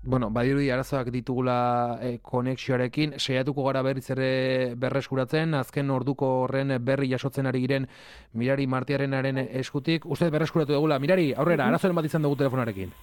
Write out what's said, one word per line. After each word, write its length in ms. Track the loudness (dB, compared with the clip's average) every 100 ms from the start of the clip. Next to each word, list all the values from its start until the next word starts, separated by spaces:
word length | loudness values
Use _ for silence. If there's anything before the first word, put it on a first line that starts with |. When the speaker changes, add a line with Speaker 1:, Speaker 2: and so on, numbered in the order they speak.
Speaker 1:
Bueno, 280 | 0 0 0
badirudi 400 | 0 2 2 0
arazoak 400 | -2 -2 -4 -2
ditugula, 840 | -4 -4 -2 0 2 2 2 0 -2
eh, 180 | -6 -6
konexioarekin. 960 | -4 -2 -2 -4 -2 0 0 0 -2 -2
Saiatuko 440 | -2 0 0 0 0
gara 160 | 0
berriz 260 | 0 -2 -4
ere 640 | -2 0 0 0 0 -2
berreskuratzen, 800 | -2 -2 -2 -2 -2 0 0 0
azken 360 | 0 -2 -2 0
orduko 360 | 0 0 0 0 2
horren 280 | 0 0 0 0
berri 280 | 0 0 0
jasotzen 360 | 0 -2 -2 0
ari 140 | 0
giren 260 | 0 0 -2 -10 -20 -20 -10
Mirari 340 | -2 0 0 0
Martiarrenaren 720 | 0 0 -2 0 0 0 -2
eskutik. 680 | -2 -4 -4 -4 0 -2 -2
Uste 240 | 0 2
berreskuratu 420 | 2 2 0 2
dugula. 260 | 2 4 2
Mirari, 360 | 4 4 4 2
aurrera, 280 | 2 4
Speaker 2:
Mhm. 40 | 4
Speaker 1:
arazoren 200 | 4 2 2
bat 80 | 0
izan 160 | 0
dugu 140 | 0 2
telefonarekin. 540 | 0 2 -2 -4 -8 -10